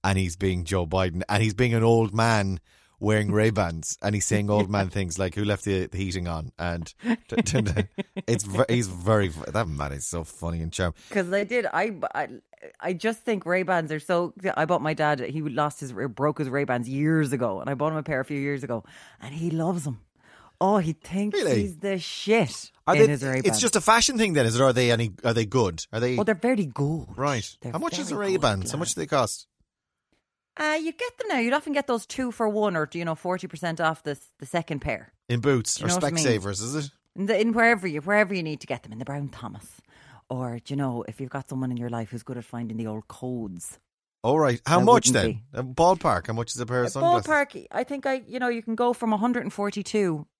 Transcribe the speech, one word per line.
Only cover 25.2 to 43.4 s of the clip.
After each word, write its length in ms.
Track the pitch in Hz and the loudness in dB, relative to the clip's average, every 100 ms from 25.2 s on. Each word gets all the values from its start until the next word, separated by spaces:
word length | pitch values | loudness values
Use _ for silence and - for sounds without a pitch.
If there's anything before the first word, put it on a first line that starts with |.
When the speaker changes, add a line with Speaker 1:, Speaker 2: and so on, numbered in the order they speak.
Speaker 1:
are 80 | 117 | 0
they 120 | 117 104 | 0 2
good? 380 | 127 101 82 - | 2 2 0 -6
Are 80 | 113 | -2
they 180 | 123 127 | 0 2
Speaker 2:
Oh, 60 | |
they're 100 | 208 | 0
very 320 | 190 240 240 156 | 0 0 0 -2
good. 400 | 120 143 160 - 98 | -2 -2 -2 -6 -4
Speaker 1:
Right. 400 | 143 127 - - | -2 -2 -6 -12
Speaker 2:
They're 100 | 131 | -10
Speaker 1:
How 80 | 117 | -6
much 160 | 339 330 | -6 -6
does 140 | 285 | -6
a 40 | - | -4
Speaker 2:
very 160 | 202 | -2
Speaker 1:
Ray-Ban? 280 | 185 135 98 | 2 2 0
Speaker 2:
good, 100 | 92 | -2
Speaker 1:
How 60 | 143 | -4
much 120 | 175 | -4
Speaker 2:
lad. 40 | |
Speaker 1:
do 60 | - | -4
they 40 | 156 | 0
cost? 400 | 147 110 - - _ _ _ _ _ _ _ _ _ _ - | 2 0 -2 -14 _ _ _ _ _ _ _ _ _ _ -4
Speaker 2:
Uh, 200 | 302 311 | 0 0
you 80 | 320 | -2
get 260 | 320 480 - | -4 -8 -6
them 100 | 453 | -2
now. 100 | 277 | 0
You'd 140 | 233 | 2
often 200 | 285 302 | 0 0
get 140 | 285 277 | -2 0
those 180 | 233 | -4
two 280 | - - 254 | -4 -6 -6
for 160 | 220 220 | -2 0
one 280 | 214 208 170 | 2 0 0
or, 120 | 151 | -2
you 120 | 170 | -4
know, 100 | 170 | -4
forty 320 | 156 180 180 170 | -4 -4 -4 -6
percent 340 | - 175 160 | -6 -4 0
off 220 | 160 160 | -2 -2
the, 160 | 151 143 - _ | -6 -8 -10 _
the 60 | 143 | -4
second 340 | 170 160 147 | -4 -2 -6
pair. 320 | 151 110 - _ - | -4 -6 -8 _ -4
Speaker 1:
In 100 | 120 | 0
Boots 360 | 135 131 107 - | 4 2 0 -2
Speaker 2:
Do 60 | |
you 40 | - | 0
Speaker 1:
or 20 | |
Speaker 2:
know 40 | |
what 100 | 180 | 0
I 60 | 151 | 0
mean? 140 | 165 143 | 2 2
Speaker 1:
Specsavers, 240 | 110 98 98 | 2 0 -6
is 120 | 113 | -4
it? 160 | 151 143 _ _ | -6 -6 _ _
Speaker 2:
In 120 | - 196 | -6 0
the, 140 | 208 | 2
in 120 | 226 | 2
wherever 340 | 226 233 226 180 | 4 4 4 0
you, 140 | 151 | -4
wherever 340 | 151 208 196 | 0 2 2
you 80 | 196 | 0
need 180 | 160 151 | -4 -6
to 40 | - | -6
get 160 | 120 | -8
them, 80 | - | -8
in 60 | 110 | -12
the 60 | |
Brown 240 | 131 143 139 | -8 -6 -8
Thomas. 520 | - 107 101 - - _ - - - _ | -8 -12 -12 -18 -20 _ -20 -20 -20 _
Or, 300 | 127 127 120 | -6 -6 -8
do 140 | - | -6
you 40 | 143 | -2
know, 280 | 135 120 107 | -2 -4 -8
if 140 | - | -10
you've 100 | 131 | -8
got 180 | 139 - | -8 -6
someone 220 | 131 131 | -4 -4
in 60 | 120 | -4
your 140 | 120 | -4
life 200 | 117 110 | -4 -6
who's 140 | 120 | -10
good 120 | - 123 | -10 -12
at 80 | |
finding 320 | 113 120 117 110 | -10 -10 -8 -6
the 120 | 110 | -6
old 180 | 107 - | -8 -12
codes. 720 | - 127 123 | -10 -8 -6